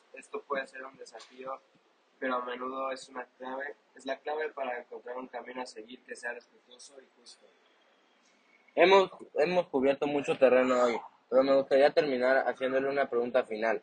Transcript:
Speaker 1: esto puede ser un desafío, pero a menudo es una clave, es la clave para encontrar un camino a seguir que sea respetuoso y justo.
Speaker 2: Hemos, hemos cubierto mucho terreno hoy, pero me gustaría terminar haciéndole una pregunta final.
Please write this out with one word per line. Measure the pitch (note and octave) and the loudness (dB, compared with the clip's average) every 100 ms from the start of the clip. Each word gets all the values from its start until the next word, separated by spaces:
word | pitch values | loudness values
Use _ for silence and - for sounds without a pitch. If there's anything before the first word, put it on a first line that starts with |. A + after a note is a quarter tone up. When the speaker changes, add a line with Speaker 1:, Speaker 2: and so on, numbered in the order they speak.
| _ | _
Speaker 1:
esto | D#3+ - C#3+ | -20 -14 -14
puede | - C3+ C3 | -6 -6 -6
ser | B2+ | -12
un | A2+ - | -18 -18
desafío, | - A2+ - B2+ C3 C3+ _ _ _ _ _ _ | -20 -20 -20 -16 -12 -14 _ _ _ _ _ _
pero | C3 B2 | -6 -4
a | |
menudo | B2 B2 B2+ C3 C3+ | -6 -8 -8 -6 -8
es | C3 C#3 | -8 -12
una | B2+ B2 - | -14 -16 -14
clave, | B2+ C3 C3+ - _ C3+ | -12 -10 -10 -14 _ -14
es | C3 | -10
la | C3+ | -8
clave | D3 D3+ D3+ | -6 -6 -6
para | - B2+ B2 | -6 -8 -8
encontrar | - A2+ A#2+ B2+ | -10 -14 -12 -12
un | B2+ | -12
camino | B2 B2 B2+ | -12 -12 -12
a | B2 | -12
seguir | A2+ A2+ B2 | -14 -18 -18
que | - | -18
sea | A#2 A#2+ | -14 -12
respetuoso | A#2+ - A2 A#2+ B2 - C3+ | -14 -18 _ _ -20 -20 -20
y | A#2 B2 | -20 _
justo. | A2+ - _ _ _ _ _ _ _ _ _ _ _ _ _ C#3+ | -20 -20 _ _ _ _ _ _ _ _ _ _ _ _ _ 2
Speaker 2:
Hemos, | F3+ G3 F#3+ - - | 6 6 4 -4 -8
hemos | - D#3+ F3+ - | -2 0 0 0
cubierto | C3+ C#3 C#3 D3 | 0 0 0 -2
mucho | C#3+ C#3 - | -2 -2 4
terreno | B2+ B2+ B2+ B2 | 6 6 4 4
hoy, | B2 A2 - _ - | 2 0 -8 _ 0
pero | B2+ | 2
me | C#3 C#3 | 4 4
gustaría | C3+ C3+ D3 | 4 4 6
terminar | - D3+ B2 B2+ C3+ B2 | 4 0 0 2 2 0
haciéndole | A#2+ C3 C3 C#3 | -2 -2 -2 -2
una | C#3 C3 | -2 -2
pregunta | A#2+ A#2+ B2+ | -2 0 -2
final. | B2 G#2+ A2+ G#2 | -2 -2 -2 -2